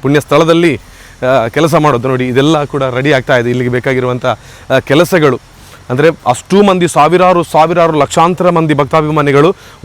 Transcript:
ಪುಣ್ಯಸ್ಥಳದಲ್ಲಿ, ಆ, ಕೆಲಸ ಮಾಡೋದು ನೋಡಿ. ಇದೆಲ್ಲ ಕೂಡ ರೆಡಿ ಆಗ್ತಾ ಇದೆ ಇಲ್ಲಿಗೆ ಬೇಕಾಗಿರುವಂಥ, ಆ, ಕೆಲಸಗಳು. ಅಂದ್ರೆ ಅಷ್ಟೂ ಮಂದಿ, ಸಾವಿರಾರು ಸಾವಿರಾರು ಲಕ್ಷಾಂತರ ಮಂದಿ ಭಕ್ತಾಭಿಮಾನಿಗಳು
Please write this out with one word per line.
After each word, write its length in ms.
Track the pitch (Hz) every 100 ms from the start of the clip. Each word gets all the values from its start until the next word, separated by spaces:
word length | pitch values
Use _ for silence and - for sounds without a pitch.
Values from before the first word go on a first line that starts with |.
ಪುಣ್ಯಸ್ಥಳದಲ್ಲಿ, 720 | 135 147 - 143 160 165 170 120
ಆ, 720 | - - - - 127 131 117
ಕೆಲಸ 280 | 143 160 160
ಮಾಡೋದು 320 | 151 120 127
ನೋಡಿ. 200 | 131 127
ಇದೆಲ್ಲ 360 | 123 143 156
ಕೂಡ 200 | 143 147
ರೆಡಿ 300 | 135 123 139
ಆಗ್ತಾ 240 | 135 123 131
ಇದೆ 120 | 120
ಇಲ್ಲಿಗೆ 200 | 123 123
ಬೇಕಾಗಿರುವಂಥ, 560 | 123 127 127 127 123 131
ಆ, 540 | 110 - - - 131
ಕೆಲಸಗಳು. 600 | - 147 175 185 151 - - - - - -
ಅಂದ್ರೆ 200 | 127 156 160 104
ಅಷ್ಟೂ 340 | - - 196
ಮಂದಿ, 260 | 202 185 175
ಸಾವಿರಾರು 560 | 160 151 175 180 175
ಸಾವಿರಾರು 560 | 160 156 160 170 165 156
ಲಕ್ಷಾಂತರ 500 | 139 - 165 185 180
ಮಂದಿ 240 | 175 160
ಭಕ್ತಾಭಿಮಾನಿಗಳು 840 | 143 143 160 151 151 143 139 160 202 - -